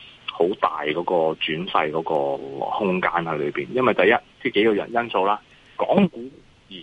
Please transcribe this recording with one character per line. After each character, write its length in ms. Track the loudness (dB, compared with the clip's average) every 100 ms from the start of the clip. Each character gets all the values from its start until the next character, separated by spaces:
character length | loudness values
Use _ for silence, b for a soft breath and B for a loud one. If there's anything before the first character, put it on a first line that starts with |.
| B B -12
好 120 | 0 0 2
大 240 | -2 -2
嗰 180 | -2 -2
個 100 | 0 2 2 0
轉 300 | -4 -4 -2
勢 220 | 0 0
嗰 120 | -2
個 340 | -2 0 0 -2 -6 -6 -4
空 280 | -2 0 0
間 100 | 0
喺 260 | -2 -2 -4
裏 160 | -4
邊。 140 | -4 -4
因 100 | 0
為 80 | 2
第 100 | 4
一， 100 | 4 4 0 _
即 60 | -4
係 60 |
幾 100 | 2
個 80 | 2
人 180 | 2 0
因 160 | -4 -2
素 160 | 0 0
啦。 120 | -2 -6 b b -6
港 320 | 2 4 4
股 220 | 0 -14 -16 -20 _ _
而 60 | -20